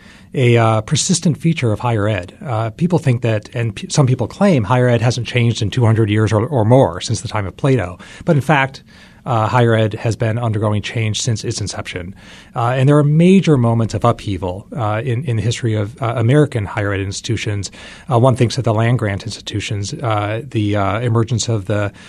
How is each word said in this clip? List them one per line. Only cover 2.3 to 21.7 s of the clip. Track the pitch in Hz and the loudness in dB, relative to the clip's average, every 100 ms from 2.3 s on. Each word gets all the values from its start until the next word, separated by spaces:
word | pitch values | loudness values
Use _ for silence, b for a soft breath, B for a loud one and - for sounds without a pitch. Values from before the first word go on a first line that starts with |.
| - | -14
Uh, | 170 110 113 | -6 -4 -4
people | - 170 170 | -2 0 0
think | 139 123 | 2 0
that, | 117 107 - | 0 -2 -4
and | 120 117 | -6 -6
p-, | - 190 | -6 -4
some | - 127 | 2 2
people | 127 107 | 2 -2
claim | - 202 139 | 0 2 2
higher | 98 127 123 | 2 2 2
ed | 117 | 2
hasn't | 120 123 | 0 -2
changed | 110 123 117 110 | -2 0 0 0
in | 101 | -2
two | 127 | 2
hundred | 113 110 107 | 2 4 2
years | 107 104 | 2 2
or, | 107 | 2
or | 127 135 | 0 0
more | 107 131 98 90 | 4 6 4 0
since | - 107 | -6 -6
the | 110 | -4
time | 107 | -6
of | 95 | -6
Plato. | - 139 127 90 - B B | -2 0 0 -2 -10 B B
But | - | 0
in | 147 | 0
fact, | - 143 135 - - B B B | 2 2 0 -6 -20 B B B
uh, | - 113 107 | -2 0 2
higher | 123 117 | 2 4
ed | 113 110 | 4 0
has | 110 117 | -2 -4
been | 104 110 117 | -2 -2 -2
undergoing | 117 104 107 104 | -2 0 0 -2
change | - 120 110 98 | -4 -4 -2 -2
since | - 110 | -2 -4
its | 117 - | -4 -6
inception. | 98 - - 90 87 - B B B | -6 -8 -10 -10 -12 -16 B B B
Uh, | 127 120 | -4 -2
and | 131 131 | 2 4
there | 147 | 4
are | |
major | 147 151 180 196 - | 4 4 6 6 4
moments | 139 117 117 113 | 4 4 2 0
of | 110 | 2
upheaval, | 120 117 104 95 95 95 - | 0 0 -4 -6 -6 -8 -10
uh, | 185 107 107 | -6 -4 -4
in, | 127 117 | -4 -4
in | 147 | -2
the | 110 | -2
history | 107 - 113 | -2 -2 -2
of, | 107 104 - | -2 -4 -4
uh, | 113 | -4
American | 120 113 147 143 117 | 0 2 4 2 0
higher | 98 113 101 | -4 -4 -4
ed | 98 | -4
institutions. | 98 - - 104 107 101 - B B B - | -6 -8 -6 -4 -4 -6 -8 B B B 0
Uh, | 120 | 4
one | 131 | 4
thinks | 117 117 - | 4 0 0
of | |
the | 113 | 0
land | 107 117 123 | 0 2 0
grant | 107 98 | -2 -4
institutions, | 104 - - 101 - 101 98 | -8 -12 -8 -8 -6 -6 -6
uh, | - 123 107 104 113 | -6 -4 -2 -2 -6
the, | 131 113 104 | -4 -2 0
uh, | 101 98 104 | 0 0 0
emergence | 123 113 110 110 - | 0 0 0 -2 -2
of | 110 | -2
the | 95 | -2